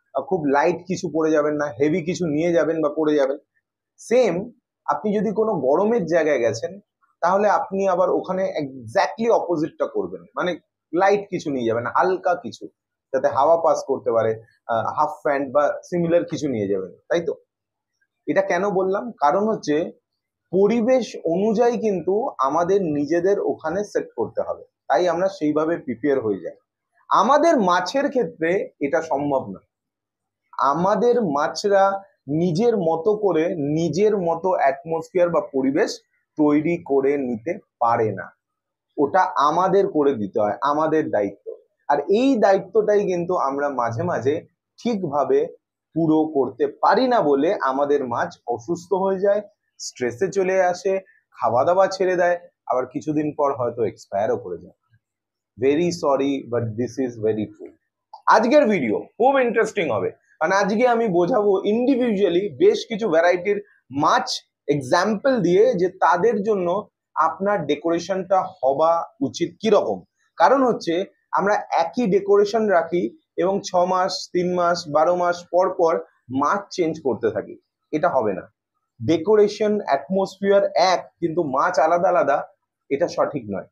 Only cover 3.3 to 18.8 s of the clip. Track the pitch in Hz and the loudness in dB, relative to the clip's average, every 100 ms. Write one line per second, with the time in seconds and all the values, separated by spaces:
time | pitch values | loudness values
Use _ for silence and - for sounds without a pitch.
3.3 | 139 _ _ _ _ _ _ - 240 226 | -2 _ _ _ _ _ _ 0 2 2
4.3 | 170 240 - _ _ - 147 208 202 208 | 0 -6 -14 _ _ -6 -4 -2 0 0
5.3 | 196 220 190 127 151 208 233 165 170 151 | 0 -2 0 2 2 2 0 0 0 2
6.3 | 135 113 117 170 196 - _ _ _ 170 | 2 0 -2 -8 -12 -20 _ _ _ 0
7.3 | 196 208 170 - 190 196 180 185 147 185 | 2 2 0 -2 -2 0 2 0 0 -2
8.3 | 185 190 - 139 135 113 196 165 - 226 | -4 -4 -4 -8 -10 -4 -2 -2 -2 0
9.3 | 185 - 165 156 - 139 104 92 87 87 | 2 0 -2 -4 -4 -4 -4 -6 -10 -12
10.3 | 135 175 170 _ _ _ 165 190 202 202 | -6 -6 -6 _ _ _ 0 2 2 -2
11.3 | 180 156 135 117 113 120 143 180 180 185 | -6 -4 -2 -2 -2 -2 0 0 0 -2
12.3 | 175 110 - - _ _ _ _ 131 139 | -4 -6 -14 -18 _ _ _ _ -2 0
13.3 | 131 147 165 165 143 - 123 123 117 113 | 2 2 2 2 0 -2 -4 0 0 0
14.3 | 110 - _ - 113 110 - 151 - 156 | -2 -10 _ -4 -4 -2 -2 -4 -2 -4
15.3 | 143 139 139 143 - - 175 170 170 165 | -2 -2 0 0 -2 -6 -2 0 0 0
16.3 | 156 151 117 98 98 92 - - 170 151 | -6 -4 -4 -2 -4 -6 -14 -4 -4 -2
17.3 | - _ _ _ _ _ _ _ _ - | -8 _ _ _ _ _ _ _ _ -2
18.3 | 151 196 175 202 185 | -2 0 -2 -2 -2